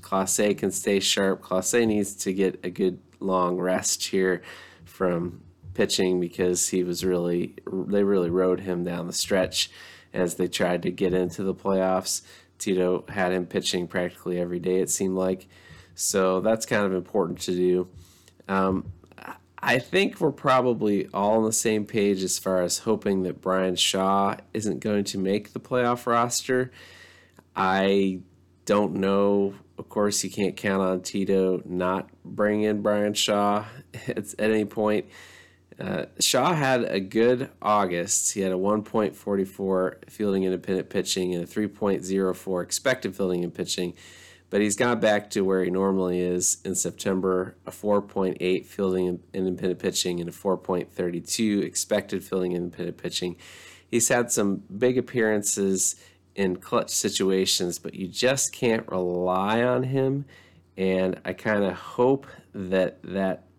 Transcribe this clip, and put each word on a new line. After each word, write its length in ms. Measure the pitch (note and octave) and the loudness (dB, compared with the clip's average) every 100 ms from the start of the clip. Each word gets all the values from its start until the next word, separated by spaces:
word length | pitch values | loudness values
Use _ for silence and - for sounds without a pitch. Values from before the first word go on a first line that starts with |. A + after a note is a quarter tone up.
Clase 560 | - F#2+ F#2+ - G#2 G2 | -4 -2 0 2 2 2
can 120 | G2 | -2
stay 300 | - G#2+ G2 | -2 0 2
sharp. 400 | - - G2 F#2 | 2 2 2 0
Clase 460 | - F#2 - A#2+ A2+ | -2 -2 2 2 4
needs 280 | G#2+ G2 - | 2 0 -4
to 180 | G#2 | -4
get 260 | F#2+ F#2+ - | 0 0 0
a 80 | F#2 | -6
good 280 | F2 F#2 F2 - - | -2 0 -2 -10 -8
long 380 | F#2+ F#2 F2+ F2+ | -2 2 2 0
rest 480 | F2+ F#2 - - | 0 0 0 -4
here 380 | - F#2+ F#2 F2+ - - - - | -2 0 2 0 -4 -20 -20 -20
from 560 | - - F#2 F2 F2 - - - - | -14 -2 0 0 -4 -10 -20 -20 -8
pitching 480 | F#2+ G2+ - F#2 F2+ | -2 0 2 2 2
because 480 | F2 - F#2 F2 - | -2 0 0 0 0
he 160 | F#2 | 0
was 200 | F2+ F2 | -2 -2
really, 520 | F#2 F2+ F2 F2 - - - | 0 0 0 -2 -4 -8 -8
they 380 | F#2+ F2+ G2+ | -6 0 2
really 260 | G2 G2 E2+ | 4 2 2
rode 300 | F#2 F#2 F#2 | 2 2 0
him 240 | F#2+ F2 | -2 -4
down 240 | F2 F2 F2 | -4 -4 -6
the 40 | |
stretch 560 | - - G2 - - - - - - - | -4 0 0 0 -2 -6 -8 -20 -20 -8
as 240 | - F2 E2 | -2 -2 0
they 100 | F2+ | -4
tried 340 | - F2+ F2 | 0 0 0
to 120 | F2+ | -2
get 200 | F2+ F#2 | -2 0
into 300 | F#2 F2+ G2 | 2 0 -2
the 100 | F#2+ | -6
playoffs. 680 | F#2 G2 F#2+ F#2 F#2 - - - - - - | -4 -2 0 2 0 -2 -6 -10 -20 -20 -8
Tito 440 | - F#2 F2+ F2+ - | -2 0 2 0 -4
had 240 | G2+ F2+ | -2 0
him 120 | F#2 | 0
pitching 440 | F2 G2 - F#2 E2+ | -2 -4 -2 -2 -2
practically 500 | F#2+ F2+ - F#2 F2+ | -4 -4 -6 -4 -4
every 220 | F2 F2 | -2 -4
day, 200 | F#2 F#2 | 0 0
it 80 | F2+ | 0
seemed 280 | - F#2+ F#2 | 0 -2 0
like. 320 | F#2 F#2+ - - - - - - | 0 -2 -6 -20 -20 -20 -18 -6
So 440 | - G2 F#2 F#2 | -2 2 2 2
that's 240 | G#2 A2+ | 2 0
kind 220 | - A2 G2+ | 0 0 2
of 60 | |
important 480 | F#2 F2+ G#2 F2 F#2 | -2 -2 -2 -2 -2
to 100 | - F2+ | -4 2
do. 320 | F2+ F2+ F2+ - - - _ - - | 2 2 0 -8 -20 -20 _ -16 -4
Um, 460 | F#2+ F#2+ F#2+ - - - - - - _ - | 0 2 0 -4 -14 -20 -18 -16 -16 _ -8
I 220 | - B2+ | -2 -2
think 400 | - F#3 G3 - | 0 0 0 0
we're 100 | D#3+ | -2
probably 800 | C#3 C#3+ C3 B2 A2+ G#2+ G2 - | 0 4 4 4 2 2 0 0
all 260 | - G#2 A2 | 0 2 4
on 60 | |
the 80 | A2 | 2
same 340 | A2+ A2+ G#2+ G2+ | 0 0 0 0
page 360 | A2+ G2+ F#2+ | 2 2 2
as 160 | F#2 - | 0 -2
far 240 | F#2+ F#2 | 0 0
as 160 | F2 - | 2 0
hoping 460 | A2+ G#2 G#2 F#2+ | 0 0 0 0
that 160 | F#2 - | 0 -4
Brian 340 | F#2 F#2 F#2 | 0 2 2
Shaw 640 | F2+ - F#2+ F#2+ G2 G2 - - | 2 0 2 2 4 2 -2 -6
isn't 260 | G#2+ G#2 C2+ | -6 -4 -2
going 240 | A2 G#2 | 0 0
to 160 | G2 G2 | 0 -2
make 360 | F#2+ G#2 G#2 | 0 -2 -4
the 60 | - | -12
playoff 460 | - B2+ A#2+ A#2+ B2 | -4 0 0 0 0
roster. 640 | A#2 A#2 - - B2+ B2+ - - - - - - - - - | 2 2 -2 0 0 -2 -8 -20 -20 -20 -20 -20 -20 -10 -2
I 640 | F#2+ F#2+ G2 G2 G2 F#2 - _ _ _ | 2 4 4 4 2 -2 -8 _ _ _
don't 300 | - G#2 G2+ | 0 2 2
know. 600 | F2 G2 G2 G2+ G2+ G2 G2 - - | 0 2 4 4 4 2 -4 -16 -18
Of 120 | - | -8
course, 340 | G#2+ G#2 G2+ | 0 0 0
you 80 | F#2+ | -4
can't 260 | G#2+ F#2+ - | -2 -2 -2
count 260 | G#2 G2 | -2 0
on 180 | F#2 F#2 | 2 0
Tito 600 | - G2+ G2 F#2+ F#2 F#2 | -4 -4 0 2 2 0
not 460 | - F2+ F2+ F#2+ - - | -4 -4 -2 -2 -6 -14
bringing 380 | - G#2 G#2 G#2 | -10 -2 0 2
in 200 | G#2+ G#2 | 0 0
Brian 320 | G#2 G#2 G#2 | 0 2 0
Shaw 500 | G#2 - G2+ G#2 G#2 A2 - - | 0 0 2 2 0 -4 -14 -16
<laughs> 200 | - - | -12 -8
at, 120 | - | -8
at 200 | G2+ - | -8 -4
any 280 | G#2+ A2 G#2 | 0 2 0
point. 400 | A2+ G#2+ G#2 - - - - - _ - - | 0 0 0 -2 -12 -20 -20 -20 _ -20 -12
Uh, 280 | - D#2 - - | -6 -6 -6 -2
Shaw 340 | - B2+ D3+ | 0 2 2
had 300 | D#3+ C3+ B2+ | 2 2 2
a 160 | A2 G2 | 2 -2
good 500 | F#2+ A2 A#2+ B2+ C3+ - | 0 4 4 4 0 -4
August. 720 | G#2 G#2+ F#2 F2 F#2+ - - | 2 2 2 0 0 0 0
He 80 | G#2 | 0
had 100 | F#2+ | 0
a 40 | F#2 | 0
one 260 | G2 G#2+ | 2 0
point 340 | G#2+ A2+ G2+ - | 0 0 0 -2
forty-four 840 | G#2 G2 F#2+ - F#2+ F#2 F#2 - - | -2 0 -2 -2 0 0 0 -4 -12
fielding 360 | - G#2 F#2+ | -4 0 2
independent 440 | F#2+ F#2 - F#2 - | 0 -2 -2 -4 -2
pitching 460 | G2+ F2+ F#2+ F2+ | -4 -2 -2 -2
and 80 | F2 | -2
a 40 | F2 | -4
three 180 | G#2+ G#2 | -4 -4
point 380 | - G#2 F#2+ | -2 0 0
zero 280 | F2+ F#2+ F#2+ | 0 0 0
four 300 | F2+ F#2+ F#2 | -2 -4 -4
expected 540 | E2 - C3 B2+ G2 F#2 | -4 -2 0 0 -2 -2
fielding 260 | F#2 F2+ | -2 0
and 100 | F2 | -2
pitching, 420 | - E2+ - F2+ - - - - - _ | -4 -6 -4 -6 -8 -18 -20 -20 -20 _
but 100 | G2+ | 0
he's 160 | G#2 G2+ | 2 2
got 240 | B2 A2+ | 2 2
back 300 | G#2+ G#2 - | 4 2 0
to 100 | G#2+ | 0
where 240 | F#2+ F#2+ | 2 2
he 60 | F2+ | 2
normally 500 | F#2 G2 F#2+ F#2 F2+ | 2 2 2 2 0
is 380 | F2+ F2+ F2 - | 0 0 0 -2
in 120 | F#2+ F#2 | -4 -4
September, 800 | F2 - G2+ F#2 F#2 F#2 F#2+ - - | -4 -4 -2 0 0 0 -2 -8 -16
a 60 | |
four 280 | - G#2 G2+ | -6 0 0
point 360 | G2+ G2 F#2+ - | 0 -2 -2 0
eight 280 | F#2 F#2 - | 0 0 -2
fielding 420 | - F#2+ F#2 F2+ | -4 0 0 0
and 120 | F2 - | -4 -8
independent 480 | G2 F#2 F2+ F#2 F2 | -4 -2 -2 -2 -2
pitching 400 | F#2+ - F#2 F2 | -2 -2 -2 -4
and 80 | E2+ | -6
a 40 | |
four 240 | - G2+ F2+ | -6 -2 -2
point 360 | - F2+ - | -2 -2 -4
thirty-two 720 | - F2+ F2 - - A2 G2+ - | -4 -4 -4 -4 -2 2 2 0
expected 560 | - - G#2 - F#2+ | -4 -2 -2 -2 -6
fielding 320 | - F#2+ F2+ | -4 -2 -2
and 120 | F2 F2 | -2 -4
independent 300 | - F2 - | -6 -8 -8
pitching. 380 | F2 - F2+ E2+ - - - - _ | -8 -4 -6 -8 -14 -20 -20 -20 _
He's 160 | A#2+ - | 0 2
had 240 | B2 A#2+ | 2 2
some 320 | B2 G2+ G2 - G2 | 2 0 0 -6 0
big 180 | B2 B2+ | 2 2
appearances 1000 | A#2+ B2 A2 G#2+ G2+ - G2 F#2+ - - - _ _ - | 0 0 2 2 0 0 0 2 0 -4 -12 _ _ -2
in 180 | F#2+ | -2
clutch 360 | F2+ - A#2 - | -2 -2 -2 -2
situations, 920 | - G#2 - F#2+ F#2+ F#2+ - F2 E2+ | -2 -2 0 2 2 2 0 -2 -4
but 140 | - | -8
you 120 | - F2+ | -8 -8
just 460 | - B2 C3+ - | 0 0 2 -2
can't 360 | - A#2+ A2 - | 0 2 2 0
rely 720 | F#2 F2+ F2+ F2+ F#2 G2+ A2+ | -2 -2 0 0 0 2 2
on 180 | B2 B2 | 2 2
him, 420 | C3 C3+ C3+ C#3 C#3 - - - _ - | 0 0 2 0 -6 -16 -20 -20 _ -2
and 440 | F#2+ F#2 F#2 - | 0 2 0 -2
I 80 | - | -6
kinda 420 | F#2 A2+ G#2 G2 | -4 0 0 0
hope 540 | F2+ - - B2 C#3 - - - | -2 -6 2 4 4 -2 -20 -14
that 480 | G#2 F2+ F#2+ F#2 - | -10 0 2 2 -2
that 440 | - F#2+ F#2+ - - | -6 -2 -2 -2 -10